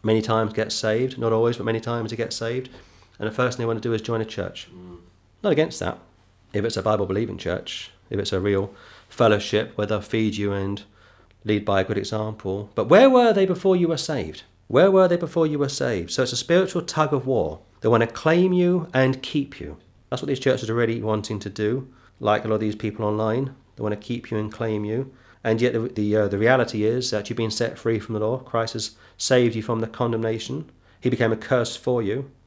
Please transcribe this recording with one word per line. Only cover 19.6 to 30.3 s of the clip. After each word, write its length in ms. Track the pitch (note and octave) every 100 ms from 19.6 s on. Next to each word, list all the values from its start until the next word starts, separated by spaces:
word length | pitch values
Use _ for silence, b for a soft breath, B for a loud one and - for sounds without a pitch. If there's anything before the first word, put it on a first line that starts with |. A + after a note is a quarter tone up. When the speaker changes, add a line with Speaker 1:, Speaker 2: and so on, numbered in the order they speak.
| D2 D2+ _ _ _
Speaker 1:
That's 120 | B2
what 80 | C#3
these 100 | C3+
churches 300 | C#3 B2+ A2
are 60 | A#2
really 260 | A#2 A2+
wanting 380 | G#2+ G#2+ G#2 A2
to 100 | G2+
do, 400 | F#2+ G#2+ B2+ C3+ b b _
like 260 | A2 G#2 A2
a 20 |
lot 80 | G#2+
of 60 |
these 140 | G#2+ G2+
people 280 | A2 G#2 G#2+
online. 500 | G#2+ A2 A#2 C3+ C3+ _ -
They 80 |
want 100 | G#2+
to 140 | G#2 -
keep 240 | A#2+ -
you 60 | A2
and 140 | G#2+
claim 340 | - A2+ G#2+ G#2
you. 260 | A2+ C3+ b b b
And 180 | A2+ A2+
yet 120 | A#2+
the, 60 | A#2
the, 360 | A2+ - G#2 G#2+
uh, 120 | G2+
the 100 | G2
reality 480 | A2 C3 A#2+ G#2+ G#2+
is 260 | A#2+ B2
that 180 | A2 G2+
you've 80 | A2+
been 140 | A2
set 260 | G#2+ A#2 -
free 220 | A#2 A2+
from 140 | -
the 80 | A2
law. 160 | G#2+ C3
Christ 360 | - A#2 A2+
has 180 | A2+ - b b b
saved 380 | - B2+ A#2+ A2+
you 60 |
from 200 | G#2+ A#2
the 60 | A2
condemnation. 840 | - A#2+ A2+ A2+